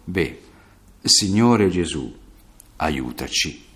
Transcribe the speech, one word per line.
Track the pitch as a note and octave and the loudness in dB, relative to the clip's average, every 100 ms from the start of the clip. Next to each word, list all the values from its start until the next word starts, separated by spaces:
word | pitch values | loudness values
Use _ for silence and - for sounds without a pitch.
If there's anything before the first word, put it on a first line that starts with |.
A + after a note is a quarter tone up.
Beh, | - F#2 D#2+ - - - - - - - | -4 -2 -2 -4 -20 -20 -20 -20 -20 -8
Signore | - - G#2 G#2 A#2+ A2+ F#2+ | 0 2 2 2 4 4 4
Gesù, | F2+ D#2+ D#2 B1+ - - - - - - - | 2 -2 -4 -8 -14 -20 -20 -20 -20 -20 -6
aiutaci. | D#2+ C#2 B1 - - - E2+ - - | -4 -4 -6 -8 -6 -4 -4 -8 -20